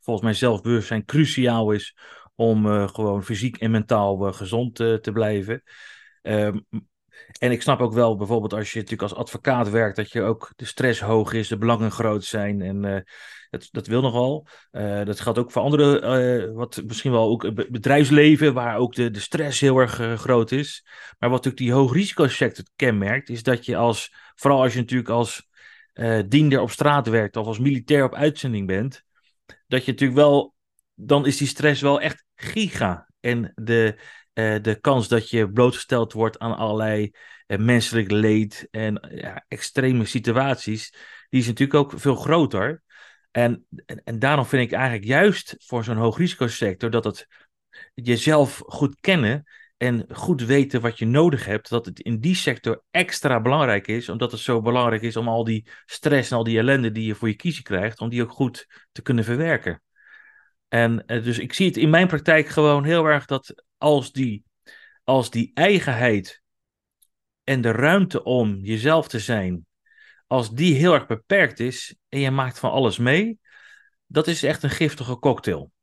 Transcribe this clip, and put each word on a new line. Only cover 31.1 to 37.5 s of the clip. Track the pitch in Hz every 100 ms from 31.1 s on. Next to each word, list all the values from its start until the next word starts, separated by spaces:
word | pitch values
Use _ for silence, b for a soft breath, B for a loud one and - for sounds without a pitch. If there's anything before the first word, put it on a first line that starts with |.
| 143 143
is | -
die | 139
stress | - 151 143
wel | 139 143
echt | 147 - _
giga. | _ - - 214 - 107 87 _ _
En | 123 120 107
de, | - 113 117 110 107 B B B
eh, | - 110 107
de | 107 104
kans | - 135 107
dat | 117 113
je | 117 104
blootgesteld | 104 123 123 - 123 113
wordt | 110 110 -
aan | 117 -
allerlei, | 110 107 110 107 107 B B B
eh, | B